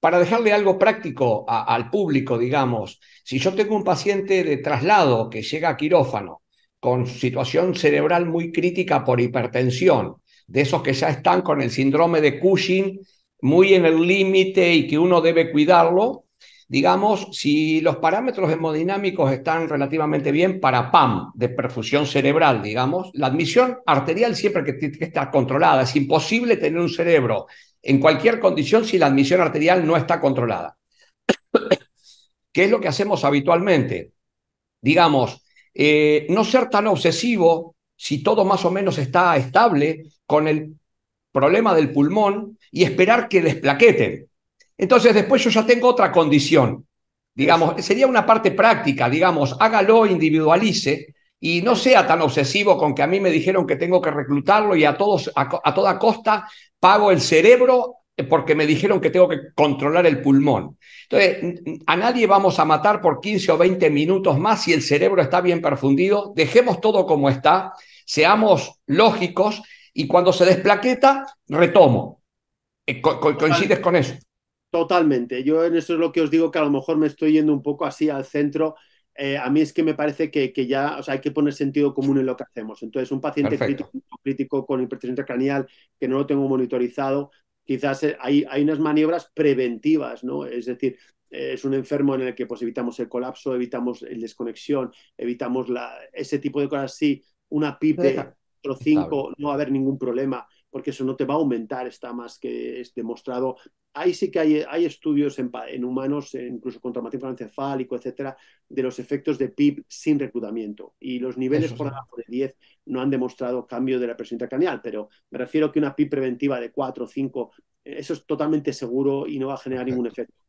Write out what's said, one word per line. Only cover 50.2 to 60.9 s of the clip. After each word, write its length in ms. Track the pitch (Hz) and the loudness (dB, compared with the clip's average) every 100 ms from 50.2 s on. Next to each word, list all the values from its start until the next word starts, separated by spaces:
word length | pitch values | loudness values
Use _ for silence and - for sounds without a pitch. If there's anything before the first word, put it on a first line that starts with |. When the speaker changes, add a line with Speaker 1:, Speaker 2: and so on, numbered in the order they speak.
| 156 156 156 170 214 156 - 143 - _ _ _ | 2 2 4 4 2 0 -2 -4 -6 _ _ _
Speaker 1:
y 220 | 165 170 | -2 -2
no 120 | 196 | 0
sea 320 | 240 262 254 - | 2 4 4 6
tan 140 | 165 | 2
obsesivo 560 | 156 139 135 202 208 165 | 2 0 -2 0 2 2
con 160 | 151 | 2
que 80 | 139 | 0
a 60 | 147 | 0
mí 100 | 190 | 2
me 120 | 196 | 2
dijeron 360 | 160 - 190 190 | 0 0 0 0
que 100 | - | -2
tengo 240 | 170 180 | 2 0
que 120 | 170 | 0
reclutarlo 640 | 147 131 143 135 208 214 180 | -4 -2 -2 2 2 2 2
y 80 | |
a 120 | 151 147 | 2 2
todos, 360 | 202 185 - | 0 0 -2
a 140 | - - | -4 -4
co-, 120 | 175 | -2
a 100 | 156 | -2
toda 240 | 143 196 190 | 0 0 2
costa 500 | 226 214 220 214 - - _ _ | 0 0 -2 -2 -4 -20 _ _
pago 320 | 180 208 208 | 4 6 4
el 100 | 180 | 2
cerebro, 760 | 123 160 185 247 247 254 233 - _ - | 4 4 6 6 6 2 0 -10 _ -10
eh, 60 | |
porque 320 | 131 160 - | 0 0 2
me 120 | 156 156 | 0 2
dijeron 340 | 147 196 196 | 2 2 2
que 100 | - | 2
tengo 180 | 180 180 | 4 4
que 240 | 151 - | 2 -8
controlar 540 | - 147 139 143 165 175 | 0 0 2 0 4 4
el 160 | 143 | 2
pulmón. 560 | 135 135 139 113 - - _ | 4 4 4 0 -2 -16 _